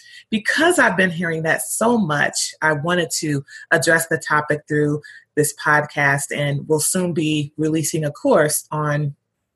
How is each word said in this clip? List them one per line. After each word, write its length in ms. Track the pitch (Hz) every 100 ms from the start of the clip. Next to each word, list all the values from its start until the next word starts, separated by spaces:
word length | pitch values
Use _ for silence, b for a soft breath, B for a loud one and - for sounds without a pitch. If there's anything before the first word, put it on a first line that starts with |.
| B B B
because 480 | 220 - 277 320 349
I've 200 | 240 175
been 140 | 190
hearing 320 | 165 175 160
that 180 | 160 -
so 360 | - - 220 240
much, 560 | 175 147 143 - - -
I 120 | 156
wanted 380 | 151 156 180 165 -
to 240 | 160 143 139 B B
address 360 | 165 165 165 160
the 100 | 156
topic 440 | - 151 147 147 -
through 340 | 151 147 147 B B B -
this 180 | 147 -
podcast, 720 | - 151 147 - 143 139 - -
and 320 | 143 143 139
we'll 120 | 156
soon 340 | - 185 180
be 400 | 170 156 151 147 -
releasing 460 | 156 156 147 170
a 80 | 151
course 560 | - 285 208 151 - -
on 440 | 151 151 147 147 143 _ _ _